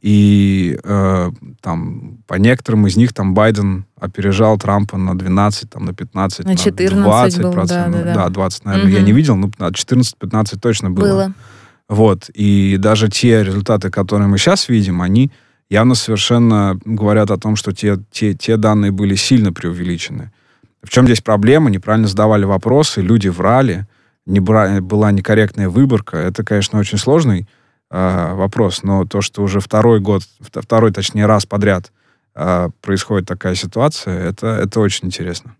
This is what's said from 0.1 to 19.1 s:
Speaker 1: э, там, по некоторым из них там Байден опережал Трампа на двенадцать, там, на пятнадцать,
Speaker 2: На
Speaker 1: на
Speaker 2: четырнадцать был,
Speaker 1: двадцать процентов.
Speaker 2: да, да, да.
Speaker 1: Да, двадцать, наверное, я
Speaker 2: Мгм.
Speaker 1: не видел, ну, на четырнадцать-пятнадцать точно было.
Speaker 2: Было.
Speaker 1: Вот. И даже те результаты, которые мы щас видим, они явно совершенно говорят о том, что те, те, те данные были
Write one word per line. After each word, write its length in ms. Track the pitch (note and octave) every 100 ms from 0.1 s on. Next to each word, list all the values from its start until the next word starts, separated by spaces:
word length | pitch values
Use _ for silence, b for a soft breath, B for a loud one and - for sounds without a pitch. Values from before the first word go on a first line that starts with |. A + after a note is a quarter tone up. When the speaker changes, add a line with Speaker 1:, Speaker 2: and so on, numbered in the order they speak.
| G#2 G2+ G2+ G2 F#2+ F2+ C#2+
Speaker 1:
э, 480 | - G2+ G2 F#2+ F2+ - - -
там, 560 | - E2+ E2+ - - G#2+ _
по 80 | F#2
некоторым 520 | G#2+ B2 - A2 G#2
из 80 | F#2
них 160 | A#2+
там 200 | - G2
Байден 520 | F#2+ G#2+ G#2 G2+ F#2+ G2 _
опережал 580 | G2+ - G2 F#2+ A2 G#2+
Трампа 400 | - G2+ G#2 F#2+
на 200 | F#2 F#2
двенадцать, 520 | F#2 F#2 G2+ G2+ -
там, 160 | - F#2+
на 80 |
пятнадцать, 520 | F#2 F2+ F#2+ F#2+ - F#3+
Speaker 2:
На 60 |
Speaker 1:
на 60 | F3+
Speaker 2:
четырнадцать 360 | G3+ - F#3 F#3+
был, 60 |
Speaker 1:
двадцать 480 | G3+ G#3 G3 F3 F3+
процентов. 380 | F3 F3 F3 F3
Speaker 2:
да, 40 | F3
да, 140 | -
да. 100 | G#3 F2+
Speaker 1:
Да, 40 |
двадцать, 360 | F#2 F#2+ - G#2
наверное, 260 | G2 G2
я 60 | G2
Speaker 2:
Мгм. 60 | G2
Speaker 1:
не 60 |
видел, 220 | A2 D#3 G#2
ну, 140 | G2+ -
на 160 | F2+
четырнадцать-пятнадцать 880 | F#2+ - B2+ B2 - F#2+ A2 G#2+ G2+
точно 300 | A#2+ A2 F#2+
было. 160 | F#2 G2+
Speaker 2:
Было. 260 | F#2+ F#2+ F#2+ b b b b _
Speaker 1:
Вот. 400 | G#2 A2 F#2 -
И 440 | - G#2 G2+ G2 G2
даже 300 | G#2 G#2+ G#2+
те 340 | - B2 A2+
результаты, 460 | G2 F#2+ G2 G#2+ F#2+
которые 380 | F#2+ F#2 G#2 G2+
мы 100 | G2
щас 320 | B2+ G3 -
видим, 320 | A#2 G2 F2
они 300 | F2+ G#2 C3+ b b b _
явно 260 | G2 A#2+ B2
совершенно 800 | - G#2+ - A#2+ A#2 G#2+ G2+ F#2+ -
говорят 460 | A2 G#2 G#2+ G#2
о 60 | G2
том, 180 | G#2+ G#2
что 160 | -
те, 240 | F#2+ G#2 G2 G2+
те, 220 | - G#2+
те 220 | F#2 - A2+
данные 340 | G#2+ G#2+ G2+
были 240 | G2 G2+